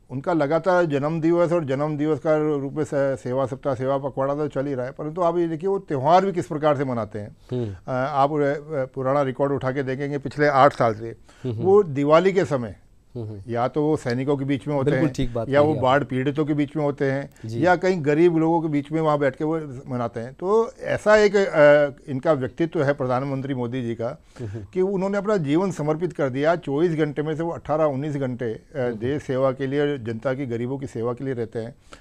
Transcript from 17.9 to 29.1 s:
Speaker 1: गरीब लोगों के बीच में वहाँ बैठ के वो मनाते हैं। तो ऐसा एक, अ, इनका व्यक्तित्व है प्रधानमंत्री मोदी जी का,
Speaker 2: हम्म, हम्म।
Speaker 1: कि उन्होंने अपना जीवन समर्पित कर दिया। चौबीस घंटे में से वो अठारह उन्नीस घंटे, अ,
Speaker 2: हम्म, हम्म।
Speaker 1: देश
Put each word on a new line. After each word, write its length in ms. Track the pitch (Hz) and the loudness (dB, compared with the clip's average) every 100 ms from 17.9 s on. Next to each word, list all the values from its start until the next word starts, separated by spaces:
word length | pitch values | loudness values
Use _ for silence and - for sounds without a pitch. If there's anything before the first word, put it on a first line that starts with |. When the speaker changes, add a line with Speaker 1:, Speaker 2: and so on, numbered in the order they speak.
| 185 | 2
Speaker 1:
गरीब 320 | 143 147 175 160 | 2 4 4 4
लोगों 260 | 160 170 | 2 0
के 60 | 160 | 0
बीच 240 | 147 143 | -2 -2
में 80 | 156 | -2
वहाँ 180 | 156 147 | 0 2
बैठ 180 | 139 - | 0 -2
के 80 | |
वो 160 | 156 165 147 127 139 | -2 -4 -6 -12 -8
मनाते 340 | 123 117 117 | -6 -4 -6
हैं। 120 | 120 | -12
तो 400 | - 180 220 226 - | -8 0 0 0 -6
ऐसा 360 | - 127 214 214 | -4 0 4 6
एक, 200 | 208 202 | 6 4
अ, 720 | 185 160 147 147 143 - - | 2 6 8 8 4 -2 -8
इनका 220 | 135 165 | -2 0
व्यक्तित्व 500 | 139 127 - 165 170 | 0 -2 -2 -2 0
है 100 | 139 | 0
प्रधानमंत्री 640 | 143 127 127 143 135 139 | 0 0 -2 -2 -6 -4
मोदी 280 | 131 120 131 | -4 -4 -4
जी 120 | 117 | -6
का, 140 | 113 117 | -4 -6
Speaker 2:
हम्म, 380 | 151 _ - 113 | -8 _ -14 -12
हम्म। 180 | 110 98 | -10 -6
Speaker 1:
कि 60 | 180 | -2
उन्होंने 380 | 190 190 196 202 | 0 0 -2 -2
अपना 180 | 196 202 | 0 0
जीवन 340 | 139 156 196 | 2 0 0
समर्पित 420 | 165 147 156 175 | -2 -4 -2 -4
कर 160 | - 139 | -2 -4
दिया। 280 | 131 151 175 | 0 0 0
चौबीस 360 | 143 139 175 | -2 0 0
घंटे 300 | 156 151 147 | 0 -2 -2
में 140 | 151 151 | -4 -4
से 60 | |
वो 80 | 165 | -4
अठारह 340 | 135 - 156 | -6 -4 0
उन्नीस 320 | 151 131 151 139 | 0 0 -4 -4
घंटे, 280 | 131 120 | -4 -4
अ, 340 | 120 113 - 147 | -6 -6 -10 -4
Speaker 2:
हम्म, 80 | 123 | -4
हम्म। 120 | 107 | -2
Speaker 1:
देश 240 | 120 | -4